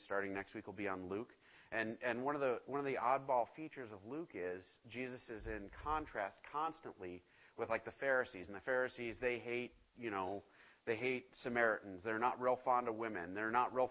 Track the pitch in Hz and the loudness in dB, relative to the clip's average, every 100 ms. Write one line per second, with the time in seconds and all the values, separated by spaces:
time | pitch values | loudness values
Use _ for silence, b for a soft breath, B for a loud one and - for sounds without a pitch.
0 | - 101 98 98 98 110 104 98 101 92 | -2 0 0 -2 -6 -8 -10 -4 -2 -2
1 | 92 98 120 - B B B 110 110 117 | -2 -4 -4 -12 B B B -2 -2 -2
2 | 123 117 131 147 135 117 - 139 139 123 | -2 0 0 2 2 0 -2 -2 0 2
3 | 117 135 135 127 113 - 156 - 117 101 | 4 2 4 2 2 -4 -10 -10 -10 -10
4 | 104 147 170 104 90 92 92 - 117 113 | -8 -8 -6 -4 -4 -4 -10 -20 -12 -6
5 | 127 127 - 110 104 107 98 - 147 156 | -6 -8 -10 -8 -6 -6 -8 -8 -2 -2
6 | 151 117 98 - - 147 160 156 113 - | -2 -2 -4 -6 -6 -2 -2 -4 -12 -10
7 | 92 90 B B B - 113 113 - - | -10 -10 B B B -6 0 0 -2 -2
8 | 139 131 120 95 90 98 - 127 127 123 | 2 4 2 -6 -10 -6 0 2 2 -2
9 | 117 104 123 120 113 120 120 - _ - | -6 0 0 0 -2 -2 -4 -8 _ -8
10 | 117 98 92 98 - B B B - 110 | -2 0 0 -4 -8 B B B -2 0
11 | 127 127 - - 131 120 117 104 101 92 | 2 0 -4 -8 0 6 6 4 -2 -6
12 | 104 110 123 98 123 123 - 123 120 110 | -2 2 2 4 4 4 4 4 4 0
13 | 113 101 85 98 110 120 117 120 123 | -2 -2 -4 -2 2 4 4 4 2